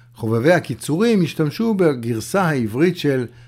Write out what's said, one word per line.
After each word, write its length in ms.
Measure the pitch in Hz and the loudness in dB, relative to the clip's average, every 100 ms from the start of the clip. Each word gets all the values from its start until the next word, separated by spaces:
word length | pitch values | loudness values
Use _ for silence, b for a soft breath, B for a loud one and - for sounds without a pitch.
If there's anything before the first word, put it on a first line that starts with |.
| b | b
חובבי 380 | - 113 113 135 | -8 -4 0 4
הקיצורים 680 | 175 - 123 - 160 233 214 | 2 0 -8 -4 0 2 2
השתמשו 520 | 156 - 151 - 226 | 0 0 -4 -2 -2
בגרסה 680 | 202 170 127 117 113 - 196 | 2 2 0 -4 -4 -2 0
העברית 540 | 175 143 110 117 180 170 | 0 0 -2 0 0 0
של 280 | 147 131 120 b | 0 0 -4 b